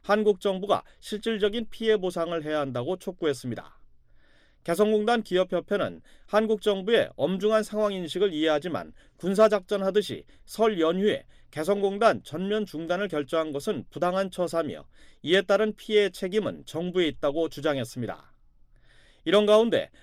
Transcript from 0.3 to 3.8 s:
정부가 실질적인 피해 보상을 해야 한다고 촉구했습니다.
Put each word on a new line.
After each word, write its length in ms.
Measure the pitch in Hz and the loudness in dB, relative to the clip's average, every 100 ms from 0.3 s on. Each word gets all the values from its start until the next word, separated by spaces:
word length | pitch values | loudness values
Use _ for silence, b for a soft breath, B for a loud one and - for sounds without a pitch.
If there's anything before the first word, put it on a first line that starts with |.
| 196 | 2
정부가 440 | 202 190 196 147 - b | 0 -2 0 -2 -2 b
실질적인 680 | - 208 226 214 202 226 226 | -10 -6 -4 0 0 -2 -8
피해 260 | - 226 208 | -2 2 2
보상을 460 | 180 180 165 170 | 0 -4 -4 -4
해야 160 | 151 151 | -2 -2
한다고 380 | 139 123 127 185 | -2 -4 -4 -6
촉구했습니다. 840 | - 180 160 135 127 101 - - | -8 -4 -2 -2 -6 -8 -12 -20